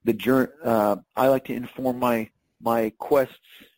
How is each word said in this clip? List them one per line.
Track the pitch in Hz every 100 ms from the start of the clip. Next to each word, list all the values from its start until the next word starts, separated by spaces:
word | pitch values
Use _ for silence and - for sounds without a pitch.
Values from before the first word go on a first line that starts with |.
the | 113
jour-, | 107 120 131 123 - 120
uh, | 113 104 101 - -
I | 131
like | 135 -
to |
inform | 120 120 - 131 123
my, | 123 117 110 _ _ _
my | 117 117 110 -
quests | - 143 131 - _ - -